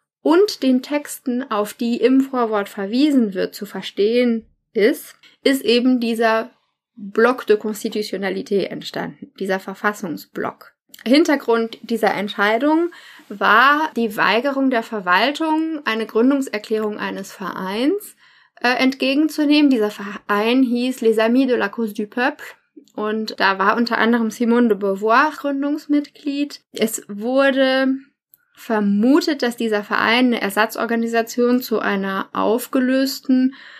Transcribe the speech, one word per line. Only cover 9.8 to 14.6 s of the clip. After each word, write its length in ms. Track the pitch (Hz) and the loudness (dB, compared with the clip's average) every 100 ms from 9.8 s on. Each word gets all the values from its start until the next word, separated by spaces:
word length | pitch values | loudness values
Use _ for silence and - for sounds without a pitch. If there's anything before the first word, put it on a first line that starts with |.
| 208 208 180 - - - 123 - - _ _ - | -4 -4 -8 -10 -12 -8 -8 -8 -18 _ _ -8
Hintergrund 720 | 220 285 330 277 - 226 226 - | 2 2 4 0 0 0 -2 -8
dieser 320 | - 226 214 | -8 -2 0
Entscheidung 760 | 175 202 - 202 233 294 320 339 - - - - | 0 -4 -2 0 2 2 2 0 -6 -20 -20 -14
war 640 | 202 202 220 269 294 320 | -2 4 6 6 4 0
die 220 | 233 226 208 | -2 -4 0
Weigerung 540 | 180 214 277 269 | 0 2 0 0